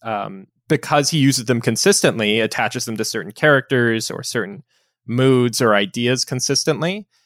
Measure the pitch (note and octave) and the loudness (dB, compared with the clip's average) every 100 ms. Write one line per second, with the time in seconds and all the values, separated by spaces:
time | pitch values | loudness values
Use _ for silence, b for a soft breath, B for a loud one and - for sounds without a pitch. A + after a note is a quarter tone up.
0 | A2+ G#2 G#2 F#2+ - _ - D3+ - D3 | -8 -8 -8 -12 -20 _ -4 -4 0 0
1 | C#3 D#3+ C3+ C3 A#2 A#2 A#2 A2 G3 G3 | 0 2 2 2 0 -2 0 0 2 2
2 | D#3+ G#2 G#2 A2 A2 - A2 B2 A#2+ A2 | 2 0 0 0 0 -2 -4 -4 -6 -6
3 | A2 A2+ F2+ - D3+ C3+ - C3 A#2 A2+ | -6 -6 -10 0 4 4 4 2 2 2
4 | - - - A#2+ G#2 G2+ - _ _ _ | -4 -8 -6 -4 -6 -8 -20 _ _ _
5 | - A#2+ C3 B2+ B2 - A#2 G2+ G2+ A#2+ | -4 2 4 4 2 2 4 4 2 -2
6 | A#2+ B2+ - B2+ - C#3 - B2+ E3 G3+ | -2 -2 -4 -4 -2 -2 -2 -2 -4 -6
7 | G3 _ | -12 _